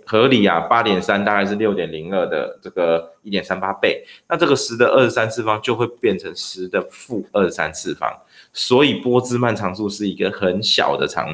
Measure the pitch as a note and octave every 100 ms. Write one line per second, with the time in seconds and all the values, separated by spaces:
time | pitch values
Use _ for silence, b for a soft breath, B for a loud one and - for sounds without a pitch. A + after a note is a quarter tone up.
0 | - A2 C3 B2 G2+ E2+ - A#2 A2 F#2
1 | F#2 G2+ G#2 G2+ F#2+ G#2 G#2+ F#2+ E2 D#2+
2 | E2 F#2+ D#2 D2+ A#1+ - F#2 F#2 E2+ E2
3 | - - G#2+ G2 F#2 F#2 F#2+ G2 G2+ -
4 | B B - E3 D#3 B2+ - A#2 A#2+ C3
5 | B2 A#2 A2+ A#2+ A2 G#2+ - A2+ A#2 -
6 | A2+ F#2 F#2 F2 - F#2 F#2 G2 F#2 -
7 | - A2 - G#2 F2+ - D#2+ D#2+ F2 D2
8 | D2 - _ b b - - B2+ D3 G2+
9 | B2 B2 B2 A#2+ A#2+ G2+ G2 G2 G#2 G2+
10 | G#2 F2 F#2+ - F#2 F#2 - - - C#2+
11 | C#2+ E2 D2+